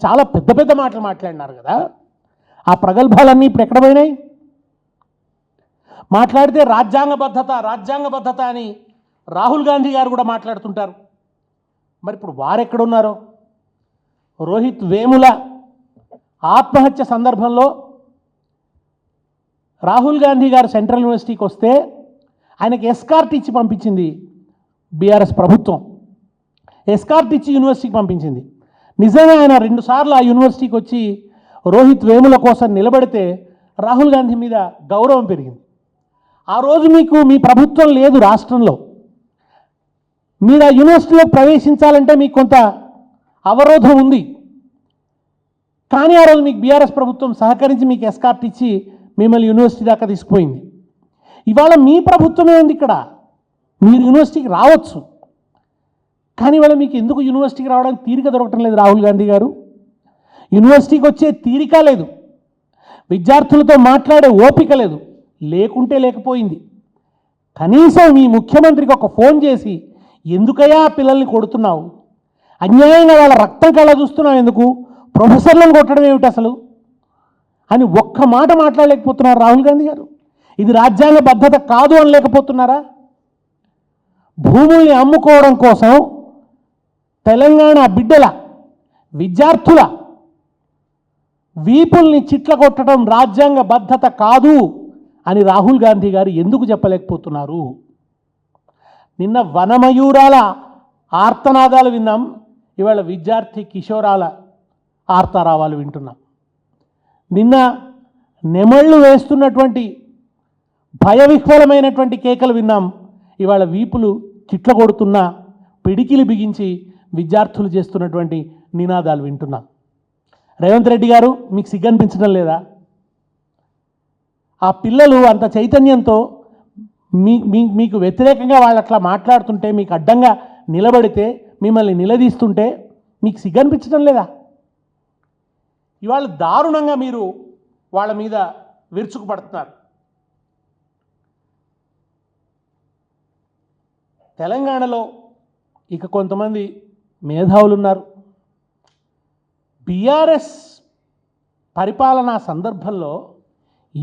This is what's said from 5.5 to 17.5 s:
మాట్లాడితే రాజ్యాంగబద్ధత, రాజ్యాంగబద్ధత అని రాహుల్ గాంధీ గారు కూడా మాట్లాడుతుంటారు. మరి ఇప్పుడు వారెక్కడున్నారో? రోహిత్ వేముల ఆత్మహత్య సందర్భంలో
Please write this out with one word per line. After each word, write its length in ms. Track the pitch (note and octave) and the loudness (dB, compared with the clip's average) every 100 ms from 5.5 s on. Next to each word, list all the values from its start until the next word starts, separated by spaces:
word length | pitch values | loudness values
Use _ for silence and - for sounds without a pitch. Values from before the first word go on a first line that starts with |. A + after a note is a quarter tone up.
| _ _ _ _ - _ G3 | _ _ _ _ -20 _ -2
మాట్లాడితే 440 | A#3+ C4+ C#4+ D4+ C4+ | 0 2 2 2 0
రాజ్యాంగబద్ధత, 800 | A3+ A3 C4+ C#4+ C#4+ C4+ A3 C4 B3 G#3+ | 0 -2 -4 -4 -6 -6 -8 -8 -8 -8
రాజ్యాంగబద్ధత 760 | A#3 F#3+ C#4 C#4+ C4 A#3 B3 B3 | -12 -12 -10 -10 -10 -10 -10 -10
అని 140 | A#3+ A3 G#3 _ _ _ _ _ | -10 -16 -20 _ _ _ _ _
రాహుల్ 360 | F3 A#3+ D4 C#4+ | -6 -4 -2 -2
గాంధీ 220 | C#4+ C#4 C4 | -2 -4 -4
గారు 120 | B3+ | -4
కూడా 100 | B3 A#3 | -6 -8
మాట్లాడుతుంటారు. 640 | A3+ A3 G3 G#3 G3+ G3 - _ _ _ _ _ _ _ _ _ _ | -10 -12 -14 -14 -12 -14 -16 _ _ _ _ _ _ _ _ _ _
మరి 100 | F#3 G#3+ | -18 -16
ఇప్పుడు 160 | F#3 C3+ | -20 -12
వారెక్కడున్నారో? 680 | C#3 G#3+ A#3+ A#3 A#3 A3+ G#3+ G3+ _ _ _ _ _ _ _ _ _ _ _ _ D#3+ | -8 -6 -6 -6 -4 -2 -4 -8 _ _ _ _ _ _ _ _ _ _ _ _ -8
రోహిత్ 320 | G#3+ B3+ - F#3 | -6 -6 -8 -6
వేముల 340 | G3+ A#3+ C4 C4 A3+ - - _ _ _ _ _ _ _ _ D#3 A3+ | -4 0 4 2 2 -10 -20 _ _ _ _ _ _ _ _ -2 -2
ఆత్మహత్య 460 | - C#4 C4+ C4+ C4 | 0 0 0 -2 -8
సందర్భంలో 540 | A#3 B3 G3+ A#3+ | -4 -4 -4 -4